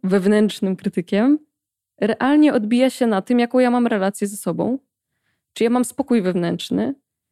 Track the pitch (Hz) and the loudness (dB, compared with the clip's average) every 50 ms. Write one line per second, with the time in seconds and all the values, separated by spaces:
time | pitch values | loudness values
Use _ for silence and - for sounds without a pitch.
0 | - 185 190 202 180 202 214 214 220 202 - - 208 190 190 - - 202 - 190 | -2 0 0 2 2 2 4 4 2 2 0 -4 -4 -4 -4 -4 -6 -6 -4 -4
1 | 170 - 190 196 226 269 294 302 - _ _ _ _ _ _ _ _ _ _ _ | -6 -2 -2 0 2 2 2 0 -2 _ _ _ _ _ _ _ _ _ _ _
2 | - 208 220 - 240 269 294 302 302 294 - - 208 214 240 240 262 262 - - | -4 -2 -2 0 0 2 4 4 4 4 4 2 0 0 0 2 2 0 0 0
3 | 247 226 208 190 190 - 247 240 240 240 - 254 254 247 240 247 240 233 233 202 | 0 0 0 -2 0 0 0 0 0 2 2 2 2 2 2 0 0 0 0 0
4 | 190 196 196 - 208 202 208 - - 185 170 165 - 214 254 277 - _ _ _ | -2 -2 -2 -4 -6 -8 -8 -8 -6 -6 -4 -2 -2 -2 -4 -4 -8 _ _ _
5 | _ _ _ _ _ _ _ _ _ _ _ - 220 226 240 247 247 - - - | _ _ _ _ _ _ _ _ _ _ _ -2 -2 0 0 0 -2 -2 -4 -6
6 | 269 - 240 233 180 185 175 180 170 170 175 175 - - 185 190 220 262 277 - | -2 0 0 0 0 0 -2 -2 -2 -2 -4 -6 -6 -4 -4 -2 -2 -4 -6 -8
7 | _ _ _ _ _ _ | _ _ _ _ _ _